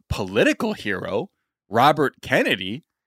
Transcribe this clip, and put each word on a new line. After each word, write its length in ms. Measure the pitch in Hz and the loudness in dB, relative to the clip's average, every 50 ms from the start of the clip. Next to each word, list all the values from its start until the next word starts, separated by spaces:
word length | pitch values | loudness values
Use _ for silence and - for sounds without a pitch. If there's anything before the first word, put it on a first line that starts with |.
| _ - | _ -8
political 680 | - - 104 92 92 110 - 285 311 - - 220 208 | -6 -6 -6 -2 0 2 2 2 2 0 -2 -6 -6
hero, 580 | - - 107 98 90 - 85 90 104 160 202 _ _ _ _ _ _ _ - | -6 -6 -6 -6 -6 -6 -4 -4 -4 -4 -6 _ _ _ _ _ _ _ -2
Robert 540 | - 113 123 147 156 143 147 131 - _ | 2 4 6 6 6 4 2 -2 -2 _
Kennedy, 640 | - - 127 165 254 254 147 98 92 92 104 143 - _ _ _ _ | -6 -2 0 0 2 0 -2 -4 -4 -8 -10 -10 -14 _ _ _ _